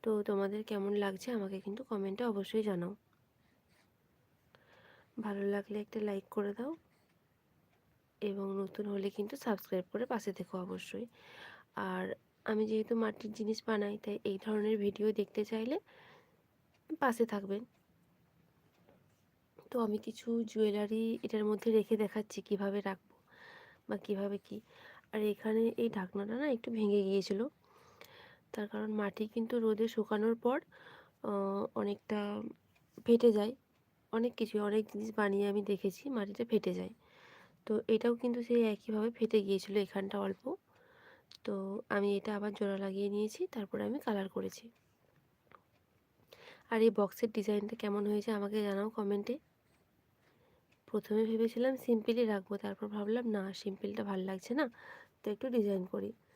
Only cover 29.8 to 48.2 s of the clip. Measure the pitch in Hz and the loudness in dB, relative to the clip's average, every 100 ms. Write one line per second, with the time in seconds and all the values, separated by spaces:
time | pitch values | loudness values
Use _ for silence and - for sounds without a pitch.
29.8 | 226 226 208 214 220 233 240 277 - - | 2 0 0 2 2 2 2 0 -4 -20
30.8 | - - - _ 226 202 196 196 - - | -20 -20 -20 _ -4 0 0 -2 -2 -2
31.8 | 202 202 _ 208 208 208 220 - _ _ | -2 -4 _ -4 -2 -6 -8 -12 _ _
32.8 | _ - - 233 233 214 208 269 _ _ | _ -8 4 8 8 6 2 -4 _ _
33.8 | _ _ _ 226 240 - 220 208 208 214 | _ _ _ 0 0 0 -2 0 2 2
34.8 | 214 208 220 220 202 196 202 202 202 196 | 0 -4 -4 2 2 4 2 2 2 0
35.8 | 196 - 277 247 202 202 233 214 - 180 | 0 -4 -6 -4 -4 -4 2 2 2 -2
36.8 | 185 - - - - - - _ - 214 | -6 -10 -20 -20 -20 -20 -20 _ -2 -2
37.8 | - 220 240 240 247 240 233 240 226 208 | 4 4 4 2 0 0 4 6 6 2
38.8 | - 214 220 233 220 214 196 196 - 202 | -2 0 0 2 4 4 4 0 2 0
39.8 | 190 202 196 202 196 190 262 370 _ _ | 0 -2 -2 -2 -2 -2 -6 -8 _ _
40.8 | - - - - _ - - 202 196 202 | -20 -20 -20 -20 _ -10 -6 -4 -4 -6
41.8 | - 202 202 202 - 208 208 202 202 196 | -2 2 2 2 0 -2 -4 -2 -2 0
42.8 | 196 190 202 202 214 - 370 240 202 208 | -2 -2 0 0 -2 -2 -6 -4 -6 -4
43.8 | 208 269 - 202 190 - 190 - 233 _ | -2 -2 -2 -2 -2 -4 -6 -8 -18 _
44.8 | _ _ _ _ _ _ _ - _ _ | _ _ _ _ _ _ _ -20 _ _
45.8 | _ _ _ _ _ - - - _ 226 | _ _ _ _ _ -20 -20 -20 _ 6
46.8 | 226 214 196 - 233 220 202 208 202 226 | 6 6 0 2 -2 0 0 0 0 -4
47.8 | 208 202 208 208 | -2 0 2 0